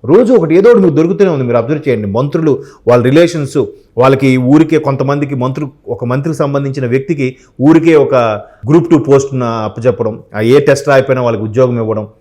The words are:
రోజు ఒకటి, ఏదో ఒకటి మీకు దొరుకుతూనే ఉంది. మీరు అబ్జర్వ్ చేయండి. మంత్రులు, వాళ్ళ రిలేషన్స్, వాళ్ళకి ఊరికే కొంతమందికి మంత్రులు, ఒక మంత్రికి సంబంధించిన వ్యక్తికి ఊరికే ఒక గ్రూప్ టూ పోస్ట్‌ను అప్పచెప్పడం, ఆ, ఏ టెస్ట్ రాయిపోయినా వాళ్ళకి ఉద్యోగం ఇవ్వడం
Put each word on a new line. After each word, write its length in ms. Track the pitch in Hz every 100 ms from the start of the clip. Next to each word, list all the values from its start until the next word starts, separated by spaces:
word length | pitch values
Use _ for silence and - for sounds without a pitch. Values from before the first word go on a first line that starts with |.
రోజు 280 | 113 185 240
ఒకటి, 240 | 247 160 165
ఏదో 140 | 208
ఒకటి 120 | 240
మీకు 140 | 190 147
దొరుకుతూనే 340 | 165 202 190
ఉంది. 140 | 147
మీరు 120 | 123 120
అబ్జర్వ్ 320 | 117 151 147
చేయండి. 200 | 117 104
మంత్రులు, 540 | 104 143 165 156 127 - _ -
వాళ్ళ 160 | 123
రిలేషన్స్, 520 | 120 147 170 165 139 147 117 - _ -
వాళ్ళకి 380 | 131 135 135 127
ఊరికే 420 | 127 151 156 156
కొంతమందికి 560 | 139 135 127 143 143
మంత్రులు, 360 | 135 123 135 147 _ -
ఒక 160 | 120
మంత్రికి 340 | 120 131 143 156
సంబంధించిన 480 | 147 139 139 139 123
వ్యక్తికి 500 | 127 - 156 131 127 _ -
ఊరికే 340 | 135 165 165
ఒక 200 | 156 135 127 117 104 - _ 110
గ్రూప్ 220 | 165 170
టూ 80 | 160
పోస్ట్‌ను 480 | 127 139 139 131 120
అప్పచెప్పడం, 760 | 113 107 107 123 107 110 117 -
ఆ, 60 | 104
ఏ 200 | 113 139
టెస్ట్ 280 | 143 139 -
రాయిపోయినా 340 | 135 135 127
వాళ్ళకి 200 | 123 110
ఉద్యోగం 340 | 110 107 127 120
ఇవ్వడం 320 | 110 107 104 _